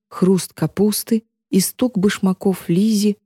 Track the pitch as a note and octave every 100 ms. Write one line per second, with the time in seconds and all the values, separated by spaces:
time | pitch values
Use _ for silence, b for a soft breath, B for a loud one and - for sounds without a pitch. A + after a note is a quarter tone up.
0 | _ - F#3 F#3+ - - D#3 - G#3 G3+
1 | - A3+ - _ - F#3+ - - B3+ F#3+
2 | G3+ - F#3+ F#3 G3+ F3+ - F3 A3 G3+
3 | G#3 G3+